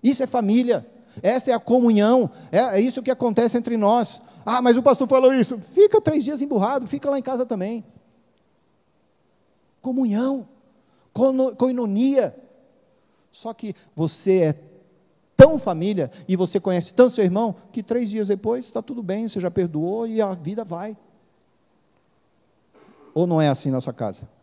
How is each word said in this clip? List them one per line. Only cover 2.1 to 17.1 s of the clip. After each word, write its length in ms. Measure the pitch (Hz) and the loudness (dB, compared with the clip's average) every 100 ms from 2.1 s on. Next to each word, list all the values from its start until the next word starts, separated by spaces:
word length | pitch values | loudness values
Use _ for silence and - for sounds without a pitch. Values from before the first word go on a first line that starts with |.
| 254 202 - - | 4 2 -6 -2
é, 80 | 180 | 0
é 220 | 247 196 | 2 2
isso 220 | 247 262 | 0 -2
que 80 | 247 | -4
acontece 460 | 254 240 214 233 240 | -2 0 0 0 0
entre 200 | 233 233 | -2 0
nós. 440 | 202 240 226 - - - - | 2 2 0 -8 -16 -14 -4
"Ah, 160 | 247 | 0
mas 160 | 247 240 | 2 4
o 40 | |
pastor 260 | 254 254 254 | 4 2 2
falou 260 | 262 262 | 4 6
isso." 240 | 269 220 233 | 4 0 -2
Fica 420 | - - 403 427 | -6 4 4 4
três 240 | 415 311 | 0 -2
dias 180 | 240 294 | -4 -6
emburrado, 460 | 285 247 202 277 240 | -2 -2 0 -2 -4
fica 240 | 277 277 | -6 -4
lá 80 | 277 | -4
em 20 | |
casa 240 | 254 254 247 | -4 -6 -4
também. 380 | 220 185 233 - _ _ _ _ _ _ _ _ _ _ _ _ _ _ _ _ _ _ _ | -6 -6 -8 -12 _ _ _ _ _ _ _ _ _ _ _ _ _ _ _ _ _ _ _
Comunhão, 680 | 262 254 247 202 262 269 208 _ _ _ _ _ _ | -8 -2 -2 0 -2 -4 -10 _ _ _ _ _ _
cono-, 420 | - 262 262 262 - | 0 0 2 -2 0
coinonia. 800 | 254 254 226 196 262 277 185 - - _ _ _ _ _ _ _ _ | -2 -2 -2 0 2 2 0 -6 -20 _ _ _ _ _ _ _ _
Só 220 | - 226 | -16 -14
que 220 | 226 214 - _ - | -12 -12 -12 _ -6
você 440 | 160 - - 190 | -6 -4 0 2
é 160 | 160 147 - - _ _ _ _ _ - | 2 0 -8 -20 _ _ _ _ _ 8
tão 220 | 277 311 | 8 8
família 540 | - 165 185 202 131 - - | -4 -4 -2 -2 -4 -8 -4
e 80 | 185 | -2
você 240 | 180 196 | 0 -2
conhece 340 | 190 180 165 | -2 -2 -4
tanto 220 | - 247 | 2 2